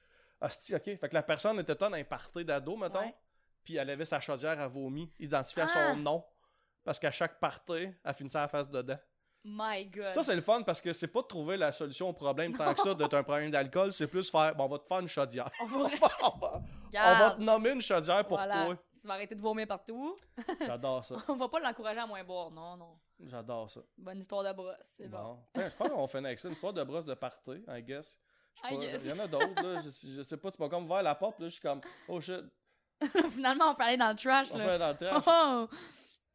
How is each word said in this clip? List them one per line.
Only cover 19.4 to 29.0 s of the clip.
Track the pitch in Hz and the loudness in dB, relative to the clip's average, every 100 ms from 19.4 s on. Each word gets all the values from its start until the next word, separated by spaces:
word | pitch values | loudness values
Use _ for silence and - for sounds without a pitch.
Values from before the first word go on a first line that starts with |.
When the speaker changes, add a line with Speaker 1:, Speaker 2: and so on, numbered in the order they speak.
Speaker 2:
vomir | 214 220 214 | -2 0 -2
partout. | 190 - 233 285 381 - - | -6 -6 -8 -6 -8 -14 -12
<laughs> | 233 359 285 | -8 -4 -4
Speaker 1:
J'adore | 120 135 131 - | -2 0 -2 -4
ça. | 220 - | -10 -4
Speaker 2:
On | 269 | -2
va | 247 | -2
pas | 320 | 0
l'encourager | 285 233 220 220 | -2 -4 -4 -4
à | 226 | -6
moins | 202 | -8
boire, | 180 180 165 | -8 -8 -8
non, | 160 170 180 | -10 -14 -14
non. | 170 165 _ _ 156 | -18 -20 _ _ -14
Speaker 1:
J'adore | 123 113 117 110 | -12 -6 -6 -6
ça. | - - - | -12 -20 -18
Speaker 2:
Bonne | 185 190 | -14 -12
histoire | 185 202 | -6 -4
de | 196 | -4
brosse, | 190 185 - | -6 -10 -12
c'est | - - - | -16 -18 -14
bon. | 104 107 123 | -10 -10 -12
Speaker 1:
Bon. | - | -10
Putain, | 254 190 | -6 -6
je | - | -2
pense | 233 | -4
qu'on | 262 135 | -2 -2
finit | 139 135 | -4 -6
avec | 120 | -6
ça, | 180 | -10
une | |
histoire | 156 190 | -8 -6
de | 180 | -4
brosse | 131 151 156 | -4 -4 -6
de | |
party, | 127 127 - - 147 226 | -6 -8 -10 -14 -14 -10
I | 120 | -12
guess. | 120 139 156 _ _ _ _ - | -10 -12 -12 _ _ _ _ -14
Je | 151 | -8
sais | |
Speaker 2:
I | 139 | -6
Speaker 1:
pas, | 262 | -6
Speaker 2:
guess. | 247 | -6